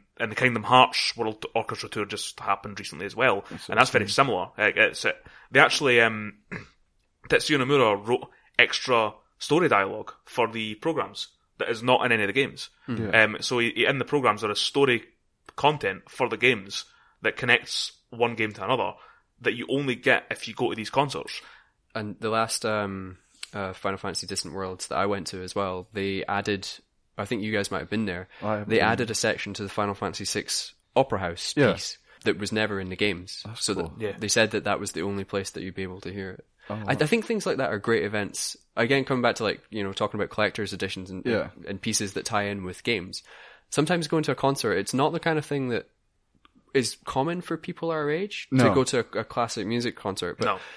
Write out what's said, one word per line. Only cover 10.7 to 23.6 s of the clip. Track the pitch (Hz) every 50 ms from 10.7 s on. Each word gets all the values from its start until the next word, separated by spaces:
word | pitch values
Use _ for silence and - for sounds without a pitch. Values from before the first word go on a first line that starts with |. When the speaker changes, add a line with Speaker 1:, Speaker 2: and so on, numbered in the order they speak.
| 104
Speaker 1:
programs | 104 - 160 160 127 98 98 104 - - - _ _ _ _ _ -
that | - -
is | 117 110 120
not | 127 127 - -
in | 123
any | 117 110 104
of | 101
the | 101
games. | 135 139 - - - - - _ _ _
Speaker 3:
Hmm. | - 120 110 113 101
Speaker 2:
Yeah. | 107 113 110
Speaker 1:
Um, | 107 107 -
so | - - 131 120
he, | 117 117 -
he, | 110 117
in | 117 143 135
the | 123
programs | - 147 147 127 117 104 104
there | 110 104
is | 101 -
story | - - - 143 139 131 123 110 - - _ _ _ _ _ _ _ - -
content | - - 143 151 139 - 98 95 - - -
for | - - 135 113
the | 113 101
games | 113 127 127 104 95 98 98 - - - _ _ _ _ _ _
that | - 110 - -
connects | 127 120 123 117 - - - - - - - _ _ _
one | - 113 117 117 117
game | 110 110 107 101
to | 107 95
another | 101 131 117 98 92 - - - - - _ _ _ _ _
that | - 117 104
you | 120 - -
only | 139 139 143 135 123
get | 123 - 131 123 - - -
if | - - - -
you | 107
go | - 127 95
to | 95
these | 110 107 -
concerts. | - 135 147 139 - - - - - - - - - - _ _ _ _ _ _ -
Speaker 3:
And | 113 107 107 101 -
the | 113 110
last, | 110 113 113 110 - - -
um, | 110 107 107 104 98 98 95 95 95 92 - _ _ _ _ - - -
uh, | 104